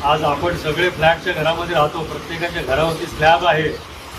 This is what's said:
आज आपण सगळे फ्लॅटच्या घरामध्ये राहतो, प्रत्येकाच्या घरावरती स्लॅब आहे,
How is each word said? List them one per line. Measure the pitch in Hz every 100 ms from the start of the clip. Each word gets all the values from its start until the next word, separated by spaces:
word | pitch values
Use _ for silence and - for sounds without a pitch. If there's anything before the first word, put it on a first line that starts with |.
आज | 147 156
आपण | 156 143 175 170
सगळे | 160 147 180
फ्लॅटच्या | 143 160 165 185
घरामध्ये | 165 151 165 170 170
राहतो, | 151 170
प्रत्येकाच्या | 160 147 - 165 170 170
घरावरती | 135 135 165 160 170
स्लॅब | 120 151 170 175
आहे, | 156 151 123 - - -